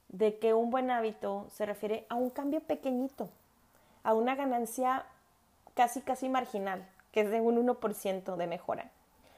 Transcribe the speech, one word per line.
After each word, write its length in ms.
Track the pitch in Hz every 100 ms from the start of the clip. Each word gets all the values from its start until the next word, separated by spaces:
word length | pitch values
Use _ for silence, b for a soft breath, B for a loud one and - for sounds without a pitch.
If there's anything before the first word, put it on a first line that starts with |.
| -
de 280 | 185 214 214
que 160 | 226
un 160 | 220 233
buen 220 | 262 254
hábito 560 | 240 220 214 202 202 208
se 140 | - 208
refiere 400 | 202 208 220 -
a 60 | 240
un 140 | 254
cambio 320 | 247 285 311
pequeñito, 680 | 311 294 269 247 262 - 180 - _ _ _ b b b
a 100 | -
una 220 | 220 240 269
ganancia 680 | 277 240 226 - 254 262 - - _ _ _ _ -
casi, 280 | - 240 254
casi 280 | - 262 262
marginal, 580 | 262 240 202 196 185 185 - _
que 100 | 220
es 100 | 208
de 100 | 226
un 160 | 226 233
uno 220 | 247 247
por 160 | 220 202
ciento 420 | 196 190 185 180
de 80 | 175
mejora. 460 | 175 - - 254 - _ _ b